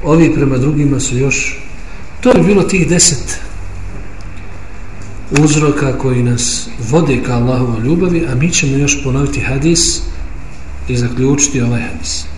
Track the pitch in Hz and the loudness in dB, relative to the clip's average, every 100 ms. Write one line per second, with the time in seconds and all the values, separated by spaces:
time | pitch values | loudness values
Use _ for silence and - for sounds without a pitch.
0 | 143 165 156 - 135 127 135 151 143 131 | 4 6 6 4 2 2 2 2 2 2
1 | - 123 135 - - - - - - - | 0 0 0 0 -4 -6 -8 -8 -8 -8
2 | - - 247 233 170 202 170 190 151 170 | -10 0 4 4 6 4 4 2 2 4
3 | - 135 - - - - - - - - | 4 2 -4 -8 -8 -8 -8 -8 -8 -8
4 | - - - - - - - - - - | -8 -8 -10 -10 -8 -8 -8 -8 -8 -8
5 | - - - 143 151 151 151 143 139 123 | -8 -8 -2 4 4 4 2 2 0 0
6 | 131 123 123 117 - - - - 110 156 | 0 2 2 0 -2 -4 -6 -6 0 2
7 | 151 123 - 120 123 127 123 113 117 170 | 2 0 0 0 2 2 0 0 0 2
8 | 180 170 131 127 165 170 147 139 143 - | 2 0 0 0 2 2 0 0 0 0
9 | 135 127 139 131 - 135 151 170 - - | 0 0 0 -2 -2 0 2 2 2 -2
10 | - - - - - - - - - 123 | -4 -6 -8 -8 -10 -10 -10 -8 -4 -2
11 | 120 120 131 143 - 135 120 120 117 80 | -2 0 2 2 2 0 0 0 -2 -6
12 | - - - | -6 -6 -6